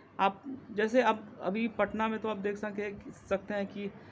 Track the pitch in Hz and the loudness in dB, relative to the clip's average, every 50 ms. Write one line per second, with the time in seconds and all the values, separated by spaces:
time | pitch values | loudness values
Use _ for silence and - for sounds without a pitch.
0 | - - - - 190 196 196 - - - - - - - 214 202 214 214 226 254 | -20 -8 0 4 4 4 4 2 -8 -10 -10 -10 -10 -6 0 2 2 4 6 6
1 | 233 220 214 214 - - - - 135 175 190 220 226 226 - - 202 202 - 220 | 6 6 4 2 0 -12 -10 -6 -2 -2 0 0 0 0 2 2 0 2 2 0
2 | 220 220 220 214 214 220 214 196 196 202 202 208 214 214 196 208 208 208 202 208 | 0 0 0 0 -2 -2 -2 -2 -2 -4 -2 -2 -4 -4 -4 -2 -4 -4 -4 -8
3 | - - - - - - 196 190 196 - 208 202 202 196 - 202 202 196 - - | -12 -14 -16 -10 -4 -2 -2 0 0 -2 -2 -2 -2 -2 -4 -6 -6 -6 -8 -10
4 | - - | -16 -18